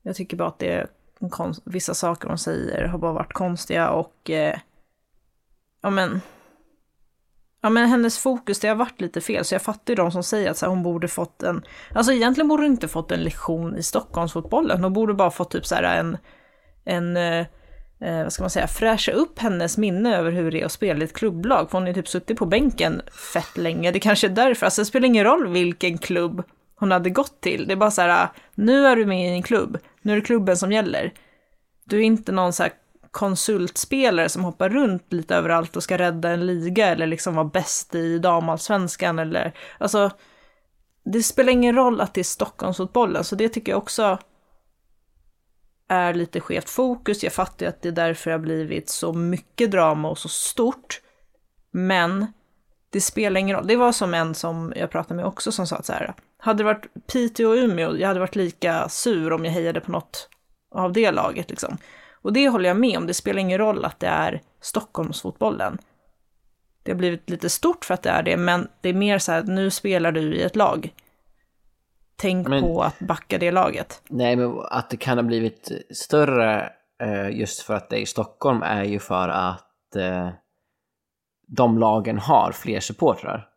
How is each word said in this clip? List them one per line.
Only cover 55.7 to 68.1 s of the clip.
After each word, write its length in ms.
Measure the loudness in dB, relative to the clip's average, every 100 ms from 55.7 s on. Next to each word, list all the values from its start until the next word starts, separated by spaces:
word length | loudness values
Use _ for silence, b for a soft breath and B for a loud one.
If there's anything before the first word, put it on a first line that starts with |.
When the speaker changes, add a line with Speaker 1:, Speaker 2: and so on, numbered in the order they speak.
| -6
Speaker 1:
att 100 | -6
så 80 |
här, 200 | -6 -6 -10 _ _
hade 200 | -2 2
det 60 |
varit 440 | 2 0 -6 -18 -4
Piteå 360 | 0 0 2 4
och 60 | 4
Umeå, 420 | 4 2 -2 0
jag 100 | 0
hade 120 | 0
varit 160 | -2 -2
lika 540 | -2 -2 -2 -2 -2
sur 440 | -2 0 0 0
om 120 | -2 0
jag 60 |
hejade 300 | -2 -2 -4
på 100 | -4
något 380 | -6 -8 -16 -16 _ _ _ _
av 220 | -4 0
det 180 | 2 4
laget, 380 | 4 0 -2 -8
liksom. 280 | -8 -8 -10 B B B B
Och 120 | -2
det 160 | 4 4
håller 200 | 4 2
jag 80 | 4
med 200 | 2 2
om. 100 | -2
Det 60 |
spelar 260 | -4 -2 -2
ingen 180 | 0 2
roll 280 | 2 0 -4
att 140 | -4
det 80 | -2
är 340 | 0 0 -4 _ _
Stockholmsfotbollen. 1160 | -6 -6 -6 -8 -6 -6 -10 -2 -2 0 -4 -6 _ _ _ _ _ _ _ _ _ _
Det 80 | -6
har 60 | -2
blivit 320 | -2 -2 -8
lite 200 | -6 -4
stort 360 | 0 0 -2 -4
för 80 |
att 100 | -2
det 60 |
är 140 | 0